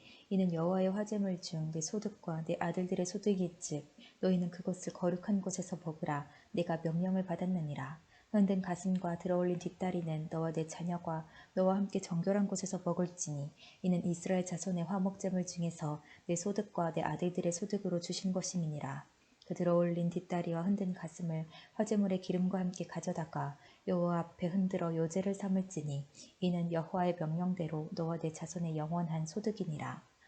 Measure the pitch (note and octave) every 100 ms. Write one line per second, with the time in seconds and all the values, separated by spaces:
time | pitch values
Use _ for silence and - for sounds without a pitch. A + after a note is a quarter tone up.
0 | - - - F#3+ F#3 E3 E3+ F#3+ F#3+ G3
1 | G#3 G#3+ G3 F#3 - D#3+ D#3 D#3+ D#3+ F3
2 | G#3 - - D#3+ D#3+ E3+ E3+ E3+ F3+ F#3
3 | F3+ G#3 G#3 F#3+ F3 - - D3 - -
4 | - - F#3 F#3 F3 F3 - F#3 - -
5 | F3+ F3+ G3 G3+ F#3 F3+ F3 E3 - D#3
6 | E3 D3 D3+ - - - E3+ E3 E3 D#3+
7 | F#3 F#3 F#3 E3+ F3+ F#3 D3+ C#3+ C3 D#3+
8 | _ - _ G#3+ G3 G3 F#3 F3 F#3+ F3+
9 | F3 E3+ F3+ F3+ F3+ F3+ F3+ - F#3 F3+
10 | E3 D#3 D#3 E3 E3 D#3+ D#3+ - E3+ F3
11 | E3+ D#3+ D#3+ - - - F#3 F#3+ G3 G3
12 | - E3+ F3+ G3+ G3+ F#3 F#3 F3+ F3 F3
13 | F3 - - C#3+ D3 - - - F#3 F3
14 | F3 E3+ - F#3 F3+ E3+ - F3 E3 G3
15 | F#3+ G3 G3 F3+ F3+ - E3+ E3 D3+ D3+
16 | - - - E3+ G#3 G3+ G#3 - E3+ D#3+
17 | D#3 D#3 F3+ F3 F3 E3+ G3+ G3+ F#3+ F3
18 | E3+ F3 F#3+ F#3 F3+ F3+ D#3+ D3 C3+ C#3
19 | - _ _ _ - F3 F3 F3 F3 E3+
20 | E3+ F3 - F3+ F3 E3 F3 G3+ F#3 F3
21 | D#3+ - F3 D#3+ D#3+ - - - G#3+ G#3+
22 | G3+ F#3 - F#3 F#3 F#3 F#3 F3+ E3+ -
23 | F3 E3+ D#3+ - C#3+ C#3+ - - - F3+
24 | F3 E3+ E3 - F3+ F#3+ F#3 F#3+ E3+ E3
25 | E3 F#3+ F#3+ G3 G3+ F#3+ F#3+ - D3 C#3+
26 | C#3+ - - _ F3+ F3 E3+ E3 D#3+ F#3+
27 | F3+ F3 D#3 D#3+ F3+ F3+ D#3+ D#3 D#3 -
28 | E3 E3 D#3+ D#3 D#3+ F3 E3+ D#3 D#3 E3+
29 | E3+ D#3+ D#3+ - A3 G#3 F3 D3 C3 C#3
30 | - _